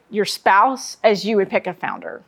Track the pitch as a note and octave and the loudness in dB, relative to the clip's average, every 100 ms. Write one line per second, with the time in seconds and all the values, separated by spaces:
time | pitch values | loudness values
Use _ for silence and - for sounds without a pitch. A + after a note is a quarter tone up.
0 | _ G#3 F#3+ - - G3 A#3+ C4 - - | _ -4 -4 -2 2 4 4 0 -10 0
1 | G#3+ G3+ F#3+ A3 F#3+ A3+ F#3 F3 B2+ G2 | 0 2 0 0 0 -2 -4 -10 -10 -10
2 | E2 - | -12 -16